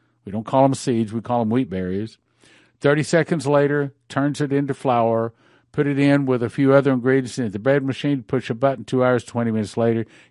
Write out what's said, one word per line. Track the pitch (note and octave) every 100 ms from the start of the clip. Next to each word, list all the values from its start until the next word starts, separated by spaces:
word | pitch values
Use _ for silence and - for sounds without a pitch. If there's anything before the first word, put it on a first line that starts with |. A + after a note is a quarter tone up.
| _ _ -
We |
don't | G#2 A2
call | C3+ C3+
'em |
seeds, | C3 - A#2 A2
we | A2+
call | G#2 B2
'em | A2
wheat | B2 A2
berries. | F#2 F#2 F#2+ A2 - _ _ _ _ _ _
Thirty | C#3+ D3+
seconds | C#3+ E3+ D3+ E3+ C3
later, | C#3+ C#3+ D3 C#3 - -
turns | C#3 C#3+ C3+
it | D3
into | C#3 C#3
flour, | C3 C3+ A#2+ A2+ A2+ A2+ - _ _ _
put | - C#3+
it | C#3
in | C#3+ C#3+ C3+
with | B2
a | A#2+
few | - C3+
other | C#3 C#3
ingredients | C3 B2 C3+ B2+ -
in | A2+
the | G2+
bread | B2 C#3+
machine, | C3+ B2 C#3+ C#3+
push | - C3 -
a |
button, | A#2 C#3 C3
two | - B2+
hours, | B2+ B2
twenty | - A#2+ A#2
minutes | A2 G2+ -
later, | A#2 A2+ A2 - _